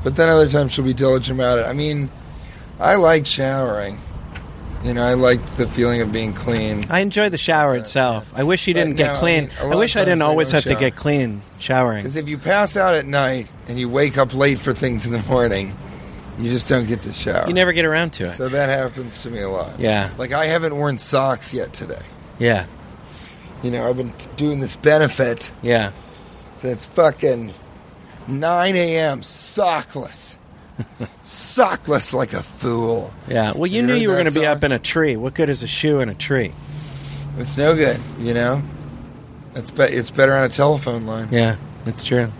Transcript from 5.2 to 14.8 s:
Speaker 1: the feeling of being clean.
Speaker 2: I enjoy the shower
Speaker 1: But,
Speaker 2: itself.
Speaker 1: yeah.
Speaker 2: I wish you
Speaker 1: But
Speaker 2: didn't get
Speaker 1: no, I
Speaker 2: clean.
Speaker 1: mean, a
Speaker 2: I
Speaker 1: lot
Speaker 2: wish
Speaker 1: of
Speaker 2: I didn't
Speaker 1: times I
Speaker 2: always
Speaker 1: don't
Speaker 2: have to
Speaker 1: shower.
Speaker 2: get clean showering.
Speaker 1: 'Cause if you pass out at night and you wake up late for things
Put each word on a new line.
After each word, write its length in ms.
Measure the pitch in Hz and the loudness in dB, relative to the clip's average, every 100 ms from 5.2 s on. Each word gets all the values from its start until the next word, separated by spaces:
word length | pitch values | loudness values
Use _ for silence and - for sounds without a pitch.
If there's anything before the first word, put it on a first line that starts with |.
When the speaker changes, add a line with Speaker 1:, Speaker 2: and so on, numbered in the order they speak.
| 127 123 - - | 6 4 0 -2
Speaker 1:
the 80 | 117 | -2
feeling 360 | - 120 120 | 2 2 2
of 100 | 110 | -2
being 220 | 110 110 | -2 -4
clean. 520 | 98 - 117 107 107 104 | -4 -2 -2 0 -2 0
Speaker 2:
I 80 | 175 | 0
enjoy 300 | 196 208 208 | 0 2 0
the 80 | 170 | 0
shower 340 | - 160 147 | 0 2 4
Speaker 1:
But, 60 | 127 | 2
Speaker 2:
itself. 480 | 110 139 127 110 104 | 0 0 2 0 -6
Speaker 1:
yeah. 80 | 117 | -2
Speaker 2:
I 20 | |
wish 240 | 143 180 - | 0 2 2
you 80 | 170 | 0
Speaker 1:
But 40 | |
Speaker 2:
didn't 140 | 165 147 | 0 2
get 100 | 143 | 0
Speaker 1:
no, 60 | |
I 40 | 139 | 2
Speaker 2:
clean. 260 | 170 165 139 | 2 2 0
Speaker 1:
mean, 60 | - | -6
a 40 | |
Speaker 2:
I 40 | 135 | -2
Speaker 1:
lot 80 | 170 | 2
Speaker 2:
wish 160 | 233 214 | 2 2
Speaker 1:
of 80 | |
Speaker 2:
I 20 | 185 | 2
didn't 140 | 175 | 4
Speaker 1:
times 80 | 151 | 4
I 20 | |
Speaker 2:
always 180 | 156 147 | 4 4
Speaker 1:
don't 60 | 160 | 2
Speaker 2:
have 60 | 135 | 2
to 40 | |
Speaker 1:
shower. 100 | 131 | 2
Speaker 2:
get 160 | 131 - | 0 0
clean 460 | 147 147 123 104 104 - | 0 0 0 -4 -12 -14
showering. 440 | - 131 123 107 | -2 2 2 0
Speaker 1:
'Cause 120 | 104 147 | -4 -6
if 140 | 147 | -6
you 80 | 147 | -6
pass 400 | 147 196 208 202 | 0 2 4 4
out 160 | 190 | 4
at 140 | 165 139 | 2 2
night 400 | 143 135 131 107 - - | 0 2 0 -6 -14 -8
and 120 | 120 | -6
you 100 | 123 | -2
wake 300 | 127 147 139 | 2 2 4
up 160 | 127 131 | 2 4
late 240 | 143 135 | 2 2
for 140 | - | -2
things 340 | 120 | -2